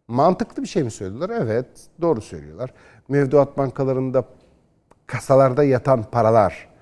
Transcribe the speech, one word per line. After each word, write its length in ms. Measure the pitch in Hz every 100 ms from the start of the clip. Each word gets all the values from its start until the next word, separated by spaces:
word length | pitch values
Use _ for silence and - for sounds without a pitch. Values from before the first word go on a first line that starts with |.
| -
Mantıklı 540 | 117 160 185 220 -
bir 60 | 262
şey 140 | 196
mi 80 | 123
söylüyorlar? 400 | - 95 110 190 233
Evet, 260 | 123 113 131 - - -
doğru 200 | 170 120
söylüyorlar. 540 | - 82 73 80 131 _ _ _ -
Mevduat 500 | 139 139 143 139 139
bankalarında 640 | 135 - 135 131 131 127 - _ _ _ _ _ _ _ -
kasalarda 580 | 123 - 135 135 127
yatan 380 | 143 123 139 131
paralar, 680 | 104 120 110 113 95 - - _